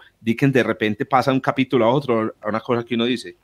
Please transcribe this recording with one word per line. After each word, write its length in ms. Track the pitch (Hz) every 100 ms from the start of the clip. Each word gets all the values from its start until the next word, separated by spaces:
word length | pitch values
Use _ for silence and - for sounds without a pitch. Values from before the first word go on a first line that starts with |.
| - _
Dickens 320 | 113 117 139
de 100 | 127
repente 420 | 110 110 107 107 135
pasa 240 | 131 123
de 60 | 131
un 40 |
capítulo 440 | 135 131 127 131
a 60 | 113
otro, 440 | 139 139 113 110 -
a 80 | 107
una 120 | 107
cosa 220 | - 117
que 120 | 117
uno 100 | 113
dice, 320 | 117 120 90 -